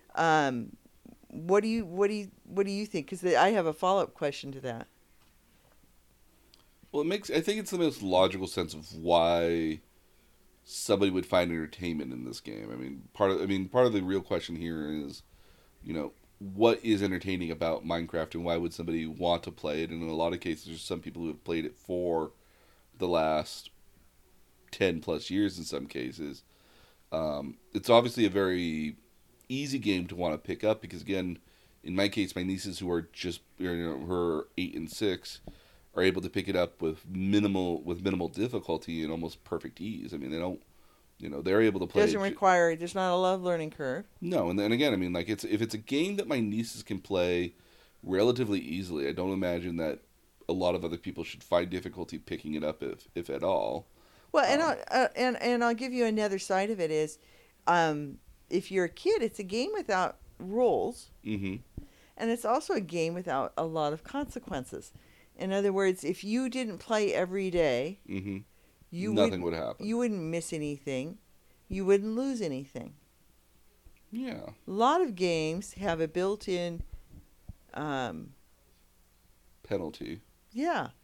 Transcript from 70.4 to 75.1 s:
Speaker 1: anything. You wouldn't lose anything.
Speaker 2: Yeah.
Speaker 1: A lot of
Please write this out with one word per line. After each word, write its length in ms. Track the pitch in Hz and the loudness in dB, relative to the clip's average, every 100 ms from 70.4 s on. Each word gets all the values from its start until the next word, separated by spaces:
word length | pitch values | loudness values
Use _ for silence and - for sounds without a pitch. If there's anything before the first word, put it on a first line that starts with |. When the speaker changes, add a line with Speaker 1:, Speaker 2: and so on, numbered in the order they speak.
| - | -4
Speaker 1:
anything. 640 | 160 147 143 147 131 151 196 _ _ _ _ _ | -6 -4 -6 -4 -4 -6 -12 _ _ _ _ _
You 180 | 190 190 | -2 4
wouldn't 300 | 202 214 226 | 4 4 -2
lose 240 | 277 247 | -2 -2
anything. 540 | 175 135 139 127 - - _ _ _ _ _ _ _ _ - - _ | -4 -4 -8 -12 -12 -16 _ _ _ _ _ _ _ _ -20 -20 _
Speaker 2:
Yeah. 380 | 220 262 - - - - | -8 -6 -8 -10 -14 -6
Speaker 1:
A 40 | |
lot 300 | 190 240 339 | 4 6 6
of 140 | 330 | 4